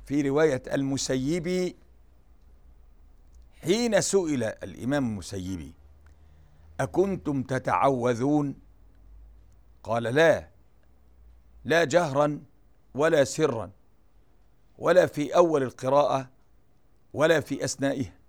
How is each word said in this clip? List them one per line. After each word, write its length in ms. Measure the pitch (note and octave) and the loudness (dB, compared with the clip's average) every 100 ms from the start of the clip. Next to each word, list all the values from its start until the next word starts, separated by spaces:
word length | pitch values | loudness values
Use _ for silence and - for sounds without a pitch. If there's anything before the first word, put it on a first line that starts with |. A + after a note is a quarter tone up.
في 240 | - C#3+ C#3 | -4 -2 0
رواية 340 | C#3 D#3+ B2+ - | 2 2 0 -4
المسيبي 1040 | C#3 C3+ C#3 - C3 C3+ F3 E3 F#3 F3+ - - - - - _ - - - - - - - - - - - - - | -4 -4 -4 -4 -2 -2 -4 -2 -2 -4 -8 -20 -20 -20 -20 _ -20 -20 -20 -20 -20 -20 -20 -20 -20 -20 -20 -20 -8
حين 380 | D3+ G#3+ A#3+ G3+ | -2 0 2 2
سئل 440 | - G3 E3 C#3 | 2 0 0 0
الإمام 600 | A2 - G2 - B2 C#3+ B2 | -2 -6 -12 -8 -4 -2 -2
المسيبي: 680 | G#2 - G2+ F#2 F#2 C#2+ - - - - - - - - - - - | -6 -8 -10 -8 -8 -10 -18 -20 -20 -20 -20 -20 -20 -20 -20 -14 -6
"أكنتم 600 | C3 D#3+ G3 F#3 - C#3 | -2 0 -2 -2 -4 -4
تتعوذون؟" 1120 | A#2+ B2+ - F#2 C3 C3 A#2+ A#2 C3+ D3 C#3+ - - _ - - - - - - - - _ _ | -4 -4 -2 2 2 2 0 0 0 0 0 -6 -18 _ -20 -20 -20 -20 -20 -20 -20 -20 _ _
قال: 200 | - A2+ | -6 -4
"لا، 460 | A2+ C3 E3 F#2+ E2 _ _ _ _ _ _ _ - - _ - | 0 4 4 4 -4 _ _ _ _ _ _ _ -20 -20 _ -14
لا 200 | - D#3+ | -2 0
جهرا 580 | D#3 D#3+ E3 C3+ D3 D3 - _ _ _ _ | 2 2 2 0 0 -2 -12 _ _ _ _
ولا 300 | B2 D#3 D#3+ | -2 2 4
سرا، 460 | C3+ - D#3 A#2 F#2 - _ _ _ _ _ _ _ _ _ - | 2 0 -2 -2 -10 -16 _ _ _ _ _ _ _ _ _ -4
ولا 280 | D3+ F3+ D#3+ | 4 4 4
في 300 | - C#3+ E3+ | 0 0 4
أول 260 | F3 D3+ | 4 2
القراءة 680 | B2+ - B2+ C#3 D3 C3+ C3 _ _ _ _ _ _ _ _ | -2 -4 0 2 2 0 -4 _ _ _ _ _ _ _ _
ولا 280 | A#2+ D#3 D#3+ | 0 2 2
في 240 | - C3+ | 0 -6
أثنائها." 480 | C3+ - C#3 C#3 A#2 - | -6 -4 -4 -4 -8 -12